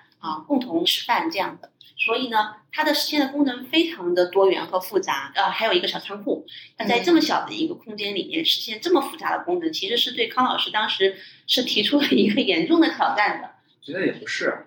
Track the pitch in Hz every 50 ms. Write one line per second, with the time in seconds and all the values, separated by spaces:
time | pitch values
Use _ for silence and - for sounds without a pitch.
0 | - _ _ _ - 160 156 - - - - 254 - - 165 165 175 - - -
1 | - - 233 190 160 165 - 196 175 - - - - - _ _ - - - -
2 | - 226 226 269 262 233 226 214 214 - - - _ - - 302 302 302 285 -
3 | - - 302 294 269 262 285 294 285 254 247 247 - - - 320 339 - - 202
4 | 180 175 175 180 180 175 - 196 196 190 170 156 160 160 - 185 180 - 214 185
5 | 190 165 147 135 139 139 - 175 196 185 185 - 220 220 190 175 175 - - 165
6 | - - 196 202 - 277 - - - - - - - - _ - 233 208 240 240
7 | - 339 339 311 - - 185 - - - - - 160 160 180 - - 226 208 202
8 | 202 202 202 185 - - - 165 165 - - - - 226 220 220 247 349 370 277
9 | - - - - 196 160 165 156 - 170 180 180 160 160 156 - 190 196 233 233
10 | - 247 - - 226 220 - 254 254 233 - - - 190 - 214 220 214 - -
11 | 190 196 196 - - - - - - - - 262 247 - - 214 208 - 285 285
12 | - - 269 233 208 208 - - - 196 175 160 180 - 330 - 302 302 - -
13 | 185 - - 208 208 190 160 - - - - _ _ _ _ _ - - 151 190
14 | 180 135 - - - - - - - 143 - - -